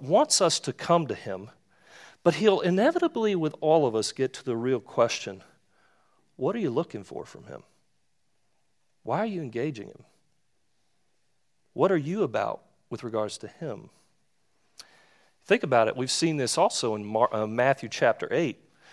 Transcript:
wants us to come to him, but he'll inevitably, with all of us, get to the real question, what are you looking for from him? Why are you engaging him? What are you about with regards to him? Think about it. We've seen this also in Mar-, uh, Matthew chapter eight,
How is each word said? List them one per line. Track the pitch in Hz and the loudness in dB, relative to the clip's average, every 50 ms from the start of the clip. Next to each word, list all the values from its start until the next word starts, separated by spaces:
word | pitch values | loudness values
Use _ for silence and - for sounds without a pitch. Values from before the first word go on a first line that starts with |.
wants | 135 131 165 226 302 294 - - | -2 2 4 4 4 4 4 2
us | 196 170 - - | 4 2 2 0
to | - - 139 | -4 -6 -8
come | - - - 170 170 160 123 | -8 2 2 4 4 4 0
to | 104 | -6
him, | - - 107 95 92 98 113 - _ _ _ _ _ _ _ - - - - - _ _ | -8 -6 -8 -10 -10 -10 -16 -20 _ _ _ _ _ _ _ -20 -20 -20 -20 -20 _ _
but | 175 165 | 0 2
he'll | - 214 220 196 175 | 4 4 4 4 4
inevitably, | - 180 180 185 220 294 339 349 349 330 330 233 220 214 202 | 2 0 2 4 2 2 2 2 0 0 0 0 0 0 0
with | 175 156 156 - - | 0 -2 -2 -4 -2
all | - 156 160 165 147 | 2 4 4 4 4
of | 123 110 | 4 2
us, | 110 104 - - | 0 -2 -2 -2
get | - 131 127 - | -2 -2 -2 -2
to | - - | -6 -6
the | 131 120 | -6 -4
real | 113 117 131 131 117 | -2 0 -2 -2 -2
question, | - - - - 117 117 - - - - 98 95 - _ _ _ _ _ _ _ _ _ _ _ _ _ _ _ _ _ _ | -4 -6 0 2 2 2 2 -4 -8 -10 -12 -14 -18 _ _ _ _ _ _ _ _ _ _ _ _ _ _ _ _ _ _
what | - 127 151 208 | -4 -4 -4 -2
are | 240 | -2
you | 208 143 | -4 -2
looking | 117 139 170 - - 110 95 | -2 -2 -4 -4 -8 -14 -14
for | - - - 73 | -12 -14 -14 -14
from | - - - - | -14 -18 -20 -18
him? | - - - - _ _ _ _ _ _ _ _ _ _ _ _ _ _ _ _ _ _ _ _ _ _ _ _ _ _ _ _ | -18 -18 -18 -18 _ _ _ _ _ _ _ _ _ _ _ _ _ _ _ _ _ _ _ _ _ _ _ _ _ _ _ _
Why | 113 120 170 | -4 -2 -2
are | 214 | -2
you | 233 202 175 156 | -2 -4 -6 -8
engaging | 123 110 117 123 156 143 110 104 101 | -6 -6 -4 -4 -4 -6 -8 -12 -16
him? | - - - _ _ _ _ _ _ _ _ _ _ _ _ _ _ _ _ _ _ _ _ _ _ _ _ _ _ _ _ _ _ _ _ _ _ | -16 -20 -20 _ _ _ _ _ _ _ _ _ _ _ _ _ _ _ _ _ _ _ _ _ _ _ _ _ _ _ _ _ _ _ _ _ _
What | - 143 190 | 0 2 2
are | 196 | 2
you | 165 139 147 180 220 196 | 2 0 -2 -2 -2 -2
about | 131 113 110 104 - - - - _ _ _ _ _ | -2 0 -2 -2 -2 -4 -8 -12 _ _ _ _ _
with | 120 113 - | -12 -10 -8
regards | 117 110 110 107 104 - - | -6 -4 -4 -4 -4 -6 -10
to | - 104 | -14 -16
him? | - - 165 147 107 107 107 - _ _ _ _ _ _ _ _ _ _ _ _ _ _ _ _ _ _ - - _ _ _ _ _ _ _ _ _ _ _ | -14 -12 -10 -10 -10 -10 -14 -20 _ _ _ _ _ _ _ _ _ _ _ _ _ _ _ _ _ _ -20 -20 _ _ _ _ _ _ _ _ _ _ _
Think | - 202 240 - | 2 2 2 2
about | 156 131 117 113 110 | 2 4 4 4 4
it. | - | 2
We've | 127 127 127 | -2 -2 -2
seen | - - 165 160 160 | -2 0 0 0 0
this | 147 131 117 - | 0 -2 -2 2
also | - 175 226 - - - 117 107 | 2 2 2 0 -2 -2 -2 -4
in | 104 104 | -4 -6
Mar-, | 104 110 110 120 - - | -4 0 2 2 2 2
uh, | 107 110 | -2 -2
Matthew | 107 110 120 123 135 135 - - 110 | -2 0 2 2 2 2 2 -2 -8
chapter | - - - 120 110 - - - 113 | -4 2 2 2 2 2 -2 -2 -2
eight, | 143 170 135 107 - _ _ _ _ _ - | 0 0 -2 -4 -8 _ _ _ _ _ -20